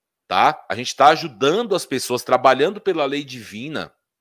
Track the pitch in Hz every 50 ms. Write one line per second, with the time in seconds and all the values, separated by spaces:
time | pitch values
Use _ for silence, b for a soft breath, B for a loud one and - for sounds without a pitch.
0 | _ _ _ _ _ - 90 95 120 - - - - - 95 113 127 - - -
1 | 135 151 160 151 160 160 117 98 131 143 175 220 240 202 196 170 - - 135 123
2 | - - 123 123 - - - - - 135 127 127 143 180 214 101 - 196 175 160
3 | 143 139 143 147 147 131 127 123 104 90 98 107 127 156 151 107 85 - _ _
4 | _ _ _ _